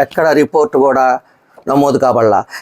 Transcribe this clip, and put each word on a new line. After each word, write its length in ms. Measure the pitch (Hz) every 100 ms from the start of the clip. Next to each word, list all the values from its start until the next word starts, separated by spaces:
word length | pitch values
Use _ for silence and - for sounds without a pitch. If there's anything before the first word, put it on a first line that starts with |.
ఎక్కడ 220 | 139 - 160 147
రిపోర్ట్ 380 | 143 160 147 143 135
కూడా 220 | 131 127 127 - _ _ - -
నమోదు 280 | 139 139 127
కాబడలా. 360 | 127 120 113 98 - -